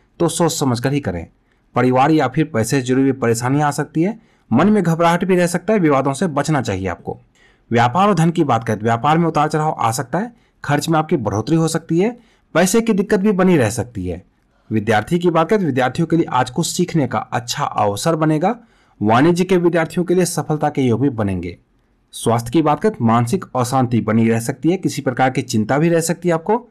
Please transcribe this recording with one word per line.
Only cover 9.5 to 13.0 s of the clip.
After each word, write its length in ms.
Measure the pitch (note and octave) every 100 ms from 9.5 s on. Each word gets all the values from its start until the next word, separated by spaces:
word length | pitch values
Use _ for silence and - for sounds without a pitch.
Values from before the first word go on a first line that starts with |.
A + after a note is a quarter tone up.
| D#3 D#3 -
आ 120 | A#2
सकता 280 | A2+ C#3 E3+
है। 140 | A#3+ - _ _
खर्च 240 | - D3 D#3
में 100 | E3
आपकी 180 | D#3+ F3+
बढ़ोतरी 400 | G2+ G2 A2 D#3+
हो 120 | D#3+
सकती 300 | D3+ - E3
है। 200 | G#3 A#3+ _ _ _
पैसे 260 | F3+ F3+ A3+
की 120 | A3+
दिक्कत 280 | G3